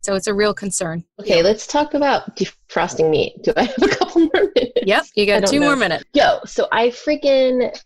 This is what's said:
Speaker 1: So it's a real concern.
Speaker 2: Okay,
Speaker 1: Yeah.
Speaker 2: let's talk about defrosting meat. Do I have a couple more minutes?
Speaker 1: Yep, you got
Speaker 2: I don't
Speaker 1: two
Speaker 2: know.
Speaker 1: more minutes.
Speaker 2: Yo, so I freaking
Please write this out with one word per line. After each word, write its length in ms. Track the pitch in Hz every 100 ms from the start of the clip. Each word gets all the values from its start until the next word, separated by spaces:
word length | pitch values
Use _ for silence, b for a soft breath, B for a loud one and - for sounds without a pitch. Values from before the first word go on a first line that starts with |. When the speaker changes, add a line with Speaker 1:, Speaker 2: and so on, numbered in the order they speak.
Speaker 1:
So 140 | - 196
it's 120 | 185
a 60 |
real 200 | 202 208
concern. 520 | 196 202 - 170 165 - _
Speaker 2:
Okay, 160 | 202 180
Speaker 1:
Yeah. 60 |
Speaker 2:
let's 220 | 170 220 -
talk 260 | 294 294
about 420 | 285 285 254 - -
defrosting 760 | - - _ - 170 - 160
meat. 320 | 156 - -
Do 100 | - -
I 80 |
have 200 | 240 -
a 40 | 403
couple 340 | - - -
more 300 | 320 370 392 -
minutes? 160 | - - 214
Speaker 1:
Yep, 200 | 226 311 -
you 100 | 202
got 120 | 202
Speaker 2:
I 20 |
don't 100 | 196
Speaker 1:
two 80 | 285
Speaker 2:
know. 60 | 294
Speaker 1:
more 80 | 277
minutes. 260 | 202 165 -
Speaker 2:
Yo, 260 | 285 247 214 -
so 220 | - 214
I 140 | 214 240
freaking 840 | 240 - 302 285 269 262 254 240 -